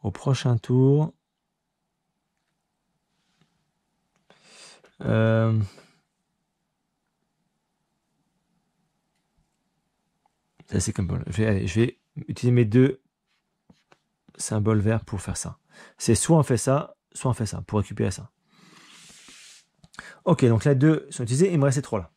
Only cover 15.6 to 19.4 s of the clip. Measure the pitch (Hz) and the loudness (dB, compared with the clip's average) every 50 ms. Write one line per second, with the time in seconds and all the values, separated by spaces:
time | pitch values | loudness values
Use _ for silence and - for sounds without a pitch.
15.6 | _ _ _ - - - _ _ - - 117 107 - - 165 160 139 - 131 110 | _ _ _ -20 -20 -20 _ _ 0 2 2 2 4 2 4 2 4 2 0 -2
16.6 | - - 131 143 - - - _ _ _ _ - - 131 120 - 117 104 - - | 0 0 -2 -2 -2 -6 -14 _ _ _ _ -8 -4 -4 -4 -2 -4 -8 -8 -10
17.6 | 92 - - 107 98 - 101 107 113 104 98 - 98 - _ _ _ _ _ _ | -12 -4 -4 -4 -4 -4 -4 -4 -4 -4 -4 -8 -14 -20 _ _ _ _ _ _
18.6 | - - - - - - - - - - - - - - - - | -20 -20 -20 -20 -20 -20 -20 -20 -20 -20 -20 -20 -20 -20 -20 -20